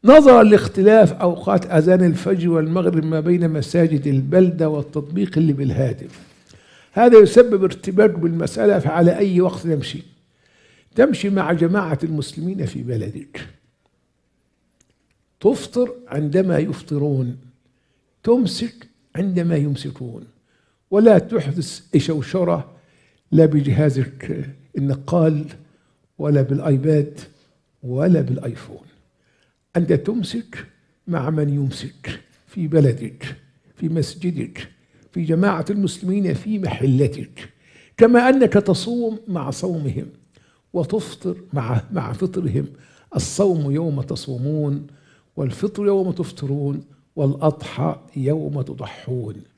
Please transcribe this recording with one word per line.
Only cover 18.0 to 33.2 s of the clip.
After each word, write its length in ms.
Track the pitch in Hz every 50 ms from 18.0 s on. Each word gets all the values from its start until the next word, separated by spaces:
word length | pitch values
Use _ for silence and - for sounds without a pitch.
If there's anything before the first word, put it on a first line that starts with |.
| _ _ _ _
تمسك 680 | _ 220 233 247 247 175 - - 226 233 - - - _ _ _ _ _ _
عندما 400 | - 190 196 180 175 170 170 170
يمسكون، 680 | 147 143 147 143 - - 143 131 - 127 120 113 - - 120 _ _ _ _ _ _ _ _ _ _ _ _
ولا 280 | 190 202 220 233 214 175
تحدث 800 | - - 226 214 135 139 151 175 143 - - - _ _ -
شوشرة 720 | 156 - - 160 151 131 - - 185 180 170 170 160 139 - - _ _ _ _ _ _ _ _ _ _ _
لا 140 | - 156 160
بجهازك 1040 | 151 147 147 139 139 120 - 151 147 123 135 127 - - - - - 160 160 139 - - _ _ _ _ -
النقال 680 | 139 139 135 139 139 - 170 175 160 160 156 147 147 - - - - _ _ _ _ _ _ _ _ _ _ _
ولا 240 | 151 151 147 143
بالآيباد 760 | 135 127 139 139 - 156 143 131 135 156 156 151 143 147 - - - - _ _ _ _ _ _ _ _ _ _
ولا 380 | - 127 123 131 156 180 175 156
بالآيفون. 600 | 135 123 127 - - 123 113 - - - - - - _ _ _ _ _ _ _ _ _ _ _ _ _ _ _ _ _ _
أنت 160 | 170 175 147
تمسك 720 | 170 139 - 196 226 240 185 - - 233 226 _ - - - - _ _ _ _ _ _ _
مع 240 | - 170 160 127 143
من 180 | 160 151 151 143
يمسك 720 | 143 143 139 135 131 - - 135 - _ - - - - _ _ _ _ _
في 220 | _ - 208 170 151
بلدك، 680 | 160 160 143 131 113 - 117 110 - -